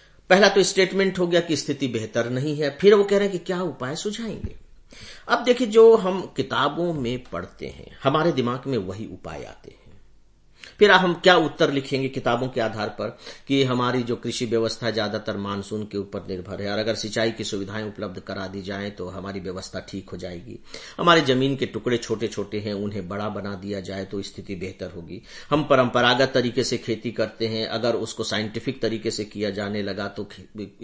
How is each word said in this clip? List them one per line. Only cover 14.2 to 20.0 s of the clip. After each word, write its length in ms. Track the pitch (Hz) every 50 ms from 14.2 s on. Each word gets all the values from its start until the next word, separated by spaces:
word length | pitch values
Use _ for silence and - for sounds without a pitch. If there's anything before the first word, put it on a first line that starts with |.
| - 120 110 - 123
व्यवस्था 440 | 110 113 113 113 113 - - 120 113
ज्यादातर 460 | 107 110 104 104 104 110 - 110 101
मानसून 480 | 101 98 101 101 101 98 - 107 107 104
के 140 | 104 - 101
ऊपर 240 | 98 101 - 98 -
निर्भर 400 | 95 95 90 90 101 92 92 101
है 100 | 101 101
और 60 | 107
अगर 160 | 107 113 107
सिंचाई 360 | - - 107 104 117 110 113
की 140 | 113 - 104
सुविधाएं 400 | - 110 98 98 92 104 110 107
उपलब्ध 360 | 104 101 - 104 92 92 95
करा 260 | - - 95 98 95
दी 160 | 92 98 101 90
जाएं 280 | 98 98 98 101 104
तो 180 | 101 - 90 90
हमारी 320 | 92 95 92 98 95 98
व्यवस्था 400 | 87 95 90 92 - - - 92
ठीक 300 | - - - 95